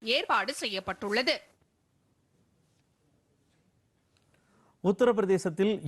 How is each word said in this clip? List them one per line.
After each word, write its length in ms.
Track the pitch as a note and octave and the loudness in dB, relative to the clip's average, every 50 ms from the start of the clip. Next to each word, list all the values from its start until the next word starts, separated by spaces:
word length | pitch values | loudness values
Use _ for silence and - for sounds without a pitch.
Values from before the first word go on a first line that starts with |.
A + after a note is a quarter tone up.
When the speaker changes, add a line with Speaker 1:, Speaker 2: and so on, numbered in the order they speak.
Speaker 1:
ஏற்பாடு 520 | A3 A3+ B3 D#4 - - C4+ G#3 G3 B3 D4 | -4 -2 -2 -2 0 0 0 0 0 -2 -6
செய்யப்பட்டுள்ளது. 840 | - C4+ A3 G3 F#3+ - G3 F3+ - G#3+ G3+ G#3 A#3+ B3+ D4+ C4+ - - _ _ _ _ _ _ _ _ _ _ _ _ _ _ _ _ _ _ _ _ _ _ _ _ _ _ _ _ _ _ _ _ _ _ _ _ _ _ _ _ _ _ _ _ _ _ _ _ _ _ _ _ _ _ _ _ _ _ _ _ _ _ _ _ _ _ _ - | -8 -8 -6 -8 -6 -6 -8 -8 -6 -4 -2 -2 0 0 0 -2 -2 -6 _ _ _ _ _ _ _ _ _ _ _ _ _ _ _ _ _ _ _ _ _ _ _ _ _ _ _ _ _ _ _ _ _ _ _ _ _ _ _ _ _ _ _ _ _ _ _ _ _ _ _ _ _ _ _ _ _ _ _ _ _ _ _ _ _ _ _ 0
Speaker 2:
உத்தரப்பிரதேசத்தில் 880 | F#3+ F#3+ - B3 A#3+ G#3+ G#3+ G3 F#3 F#3+ F3 - F3+ D#3 F#3+ G3 G#3+ G#3 - D#3 | 0 2 4 4 2 4 2 2 2 2 2 2 -2 0 2 2 2 2 0 0